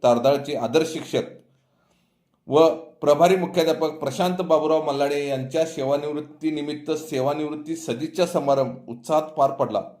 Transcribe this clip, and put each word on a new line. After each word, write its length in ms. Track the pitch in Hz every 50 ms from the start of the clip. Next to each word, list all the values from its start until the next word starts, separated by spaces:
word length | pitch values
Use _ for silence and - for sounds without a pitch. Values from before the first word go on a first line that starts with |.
| -
तारदाळचे 520 | 123 120 120 120 131 143 143 139 - 147
आदर्श 380 | 123 117 113 120 160 160 156 -
शिक्षक 280 | 160 - - - 127 - - - - _ _ _ _ _ _ _ _ _ _ _ _ _ _ _ _ _ _ _ _ _ -
व 220 | 127 151 160 160 156
प्रभारी 600 | - - - - _ - 143 147 143 165 180 190
मुख्याध्यापक 560 | 185 175 - - 180 165 160 156 156 160 156
प्रशांत 440 | 151 - 147 135 127 - 185 180 185
बाबूराव 500 | 180 180 160 160 151 147 156 160 160 -
मल्लाडे 420 | 143 139 139 143 143 143 143 143 143
यांच्या 380 | 139 131 131 127 - 160 160
सेवानिवृत्तीनिमित्त 1300 | 160 - - 135 131 143 143 147 147 147 147 - 143 - - 151 156 151 151 143 147 147 147 147 -
सेवानिवृत्ती 840 | 160 151 156 - 151 131 127 135 147 156 151 147 147 151 151 151 165
सदिच्छा 500 | 160 - - 131 - 151 156 - - 180
समारंभ 500 | 170 175 170 143 139 139 135 135 123 117 - - -
उत्साहात 320 | 117 117 - - 160 156
पार 300 | 151 - - - 139 135
पडला. 300 | 135 - 135 117 107 98 92 - - _